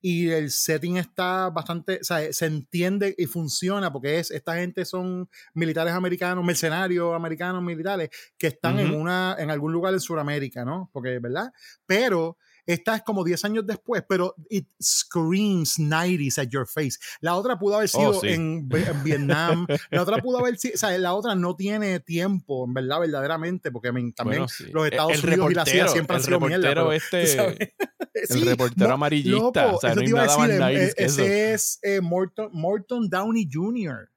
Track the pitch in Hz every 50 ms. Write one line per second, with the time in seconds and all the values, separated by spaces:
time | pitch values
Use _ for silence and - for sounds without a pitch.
0 | 190 180 175 170 175 165 165 156 151 139 - - - - 160 151 147 175 180 185
1 | 170 - _ - 180 180 185 185 185 185 165 170 - - 170 170 - - 185 -
2 | - - 175 160 151 156 - - 170 160 156 151 131 _ - 170 175 185 196 202
3 | 202 196 - - 175 - - 175 160 143 - - 180 180 196 202 190 170 135 135
4 | 123 143 151 170 165 - - 147 _ 175 165 170 180 180 175 190 175 - - 185
5 | 180 185 180 180 180 _ _ - - _ _ 156 170 165 151 165 160 170 170 185
6 | 185 180 175 175 180 180 180 180 175 175 170 - - 160 156 175 190 185 180 175
7 | 170 170 170 165 170 165 160 156 175 180 185 180 180 175 170 160 160 190 202 185
8 | 160 147 - - - _ _ _ - 156 135 _ - 165 131 135 143 151 151 151
9 | 156 175 180 185 185 185 185 - 160 151 156 143 147 156 165 170 180 190 190 185
10 | - - 170 156 147 143 147 147 139 127 - 123 120 123 156 185 185 - _ 139
11 | 120 127 127 123 117 120 127 165 220 254 _ _ - - - _ _ - 185 208
12 | 247 254 190 170 165 165 170 _ _ _ _ _ _ - 175 165 - 226 220 220
13 | - - 208 196 175 170 180 165 - 208 214 226 208 196 214 - _ - 240 196
14 | 190 _ 196 180 180 185 - - 156 - 220 196 139 _ _ _ - - - -
15 | - - - 180 160 160 185 196 214 208 190 175 156 - - 165 156 147 156 160
16 | 175 180 180 165 147 131 - 151 135 120 135 135 120 - - 156 151 127 - -
17 | - - - - - 165 175 185 202 247 247 170 196 202 202 214 214 190 - -
18 | 202 214 208 190 - - 170 165 160 160 160 165 147 127 135 160 - 175 165 143
19 | 135 156 151 143 143 139 143 151 165 170 165 170 175 - 143 147 - - - 175
20 | 180 190 214 233 226 254 247 247 247 247 240 - - 254 - - 220 202 180 185
21 | 185 175 185 202 220 240 202 185 175 175 185 156 190 202 208 214 214 196 185 165
22 | - - 165 170 175 196 196 180 - - 139 127 127 123 127 135 131 131 143 165
23 | 175 160 147 139 135 143 160 160 160 175 185 180 _ 147 120 117 120 123 120 127
24 | 120 120 - - 120 117 135 - 135 127 - - - - - 160 156 151 - -
25 | 151 160 156 151 - 175 165 - 185 - 180 170 156 - 135 - 175 175 143 170
26 | 156 - - 175 127 - - 175 151 135 170 185 180 139 143 165 165 160 151 156
27 | - - - 175 170 160 139 131 202 185 - - 202 - _ - 403 - _ _
28 | 330 _ _ 453 - - - - - 123 123 120 127 123 120 185 - 117 127 139
29 | 147 147 151 151 135 123 - - 226 254 240 - - 226 190 170 - 120 - -
30 | - - 226 240 226 202 - - - 147 - - - - - - 139 135 - -
31 | 190 - 143 139 - 196 202 208 214 220 220 214 - - - - - 202 196 196
32 | 180 170 175 185 190 175 _ - 214 208 170 160 160 175 208 214 196 - 247 240
33 | 226 185 185 185 196 226 226 226 208 147 127 156 180 214 240 247 202 156 127 107
34 | 92 _ _